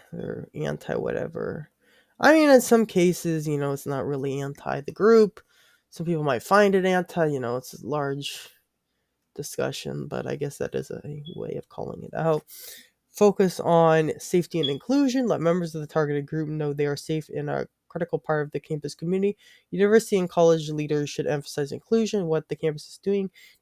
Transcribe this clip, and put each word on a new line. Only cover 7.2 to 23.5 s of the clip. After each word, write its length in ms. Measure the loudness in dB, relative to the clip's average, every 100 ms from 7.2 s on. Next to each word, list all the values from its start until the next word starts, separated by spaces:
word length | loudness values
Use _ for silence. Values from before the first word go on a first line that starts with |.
| 0
you 140 | 0
know, 160 | -2 -4
it's 180 | -8
a 120 | -14 -6
large 640 | -4 -2 -4 -8 -12 -18 _ _ _ _ _ _ _ _
discussion, 720 | -14 -10 -4 -4 -6 -8 -8 -6
but 180 | -8 -6
I 100 | -6
guess 220 | -6 -6
that 160 | -6
is 160 | -6 -8
a 100 | -12 -12 -14 -14 -12
way 180 | -10
of 140 | -10 -12
calling 340 | -12 -12 -12
it 120 | -10
out. 300 | -4 -2 -2 _ -20 -18 -20 _ _ _
Focus 480 | 2 4 4 0 0
on 540 | 2 6 6 6 2 -4
safety 420 | 0 0 0 -2
and 80 | -2
inclusion. 580 | -4 0 2 2 2 0
Let 140 | 2
members 340 | 2 0 -2
of 60 | -8
the 60 | -4
targeted 400 | 0 0 -2 -4
group 220 | -4 -4
know 240 | -4 -4
they 140 | 0 -2
are 100 | -2
safe 320 | -4 -4 -4
and 200 | -8 -4
a 180 | -4 -6 _ _
critical 300 | -8 -4 -4
part 260 | -2 -2 -2
of 60 |
the 80 | -8
campus 340 | -6 -6 -6
community. 420 | -8 -4 0 0 -2 _ _ -10
University 480 | 0 4 4 4 0
and 100 | 0
college 400 | 4 6 4 0
leaders 380 | -4 -2 -2 -2
should 180 | -4 -2
emphasize 460 | -4 -4 -6 -6
inclusion, 540 | -6 0 0 2 -2 0
what 220 | -2 -2
the 80 | -4
campus 300 | -4 -4 -14
is 140 | -8
doing 280 | -2 -2 -2 _ -20